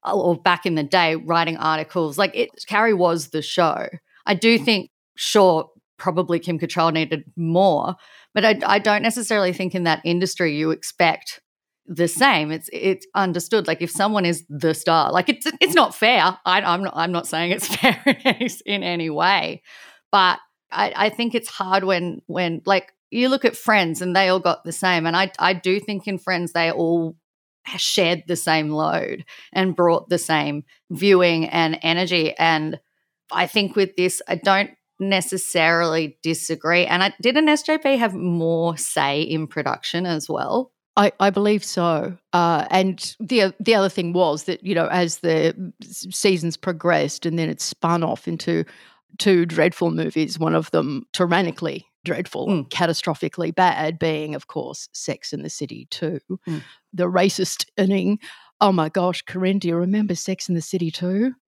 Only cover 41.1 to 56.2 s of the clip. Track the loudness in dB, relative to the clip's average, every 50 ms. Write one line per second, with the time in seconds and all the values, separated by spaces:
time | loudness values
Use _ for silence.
41.1 | 2 _ 2 2 2 2 2 2 2 0 -2 -4 -2 0 2 2 2 0 -2 -4
42.1 | -8 -12 _ _ 0 2 2 2 2 0 0 0 2 2 2 2 0 -4 -8 -12
43.1 | -10 _ -6 0 2 2 2 2 0 _ 0 2 4 4 4 2 0 -2 -4 -2
44.1 | 2 2 2 2 0 -2 -4 -6 -6 -6 -4 -4 -2 0 0 0 0 0 0 0
45.1 | -2 -4 -2 0 2 2 2 0 0 -2 -10 -12 -12 _ -20 -18 -16 -16 -14 -10
46.1 | -8 0 2 2 2 2 0 -4 -4 -4 -6 -6 -6 -2 0 2 2 2 2 -2
47.1 | -6 -6 -6 -4 -2 -2 -2 -2 -4 -6 -8 -10 -6 _ 0 0 0 0 0 -4
48.1 | -4 -6 -6 -10 -8 -6 -4 -2 -2 -2 -2 -6 -10 -20 -20 -20 _ _ _ _
49.1 | -10 -2 2 4 4 4 4 2 2 2 2 2 2 0 -2 -2 0 -2 -4 -2
50.1 | -2 -2 -2 -2 -2 -2 0 0 2 0 0 0 0 0 0 0 -4 -8 -10 _
51.1 | -2 -2 0 2 2 0 0 -2 -4 -6 -8 -8 -8 -8 -14 _ _ _ _ -6
52.1 | -6 -6 -6 -8 -8 -6 -2 -2 -2 -2 -2 -4 -4 -2 0 0 0 -2 -2 -4
53.1 | -4 -4 -6 -8 -6 -6 -6 -4 0 2 2 2 2 0 -2 -4 -4 -2 -2 -2
54.1 | -2 -2 -6 -6 -8 -10 -12 -10 -8 -8 -8 -8 -10 -14 -16 -16 _ -12 -8 -8
55.1 | -8 -8 -8 -10 -10 -8 -10 -10 -10 -10 -10 -10 -12 -16 -14 _ -10 -6 -6 -6
56.1 | -6 -8